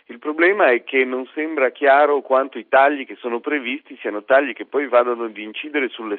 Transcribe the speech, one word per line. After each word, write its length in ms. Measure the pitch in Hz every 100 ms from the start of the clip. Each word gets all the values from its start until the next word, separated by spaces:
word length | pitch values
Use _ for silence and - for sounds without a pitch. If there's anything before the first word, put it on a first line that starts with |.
| -
Il 120 | 120
problema 540 | 151 151 175 208 160
è 100 | 120
che 220 | - 135
non 240 | 127 127 131
sembra 360 | - 156 156 131
chiaro 520 | - 143 135 147 147
quanto 340 | - 131 135 123
i 100 | 107
tagli 380 | 135 139 147
che 140 | 127 101
sono 200 | 123 117
previsti 580 | 131 151 123 139 - 127
siano 240 | 113 104
tagli 300 | 104 131 143
che 100 | 107
poi 240 | - 131 143
vadano 360 | 120 123 117
ad 120 | 117 104
incidere 540 | 107 107 151 147 127
sulle 280 | - 110